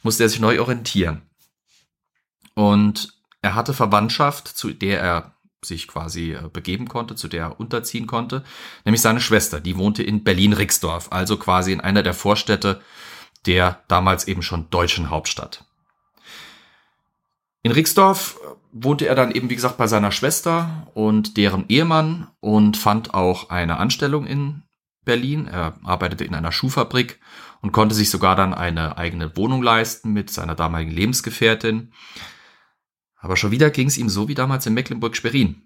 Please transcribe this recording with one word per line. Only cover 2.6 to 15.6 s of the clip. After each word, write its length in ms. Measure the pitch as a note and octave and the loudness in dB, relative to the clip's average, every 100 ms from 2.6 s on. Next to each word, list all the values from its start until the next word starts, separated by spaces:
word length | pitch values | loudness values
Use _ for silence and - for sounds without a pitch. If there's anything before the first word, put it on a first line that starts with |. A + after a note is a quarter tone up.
| G#2 G2+ G#2 G#2 - _ _ _ | 4 6 4 2 -8 _ _ _
er 100 | G2+ | -2
hatte 220 | G#2 A2+ C3+ | -2 -2 -2
Verwandtschaft, 720 | A2 G#2 A2+ - C#3+ C#3+ - | 2 4 2 0 0 0 -12
zu 240 | - - | -8 -8
der 280 | D2+ F#2+ G2 | -4 -2 0
er 340 | F#2 E2+ - _ _ _ | 0 -2 -4 _ _ _
sich 240 | - E2+ - | -12 -12 -10
quasi, 460 | D#2+ E2 - E2 | -10 -8 -6 -6
äh, 160 | D2 D#2 | -8 -10
begeben 360 | F2+ F2+ F#2+ B2 | -10 -6 -6 -6
konnte, 280 | A#2+ A#2 A2 | -8 -8 -10
zu 120 | - | -8
der 160 | E2+ | -6
er 160 | E2 - | -8 -8
unterziehen 480 | A#2 - - A#2+ A2+ | -6 -6 -6 -8 -6
konnte, 360 | A#2 A#2+ C3 - - - - | -6 -4 -8 -10 -20 -20 -6
nämlich 180 | - A2+ | 0 4
seine 200 | A#2 A#2 | 4 2
Schwester, 380 | - G#2+ - D2+ | 4 2 2 -6
die 180 | E2 F#2 | -6 0
wohnte 240 | G2 G#2+ | 0 0
in 220 | - G#2+ | -2 0
Berlin-Rixdorf, 880 | G#2+ F#2 G2+ G2+ G2+ - E2 E2+ - | 2 4 4 4 2 0 -2 -6 -6
also 260 | F2+ F#2+ G#2+ | -4 -2 -2
quasi 340 | - F#2 F#2 | 2 2 2
in 100 | F#2 | -2
einer 200 | F#2+ G2+ | 2 2
der 140 | F2+ F2 | 2 -2
Vorstädte 680 | G2+ G#2 - G2+ G2+ F#2+ - - - - - _ - | 0 0 2 0 2 -2 -8 -20 -20 -20 -20 _ 0
der 380 | F2+ F2+ F2 _ | 4 2 0 _
damals 400 | F2+ F#2 F#2 - | 2 2 0 -2
eben 140 | F2+ | -4
schon 300 | E2+ E2+ D#2+ | -4 -6 -2
deutschen 400 | F2 F2 G2 D2+ | 0 0 -2 -2
Hauptstadt. 540 | D#2 - - - - | -4 -4 -8 -10 -16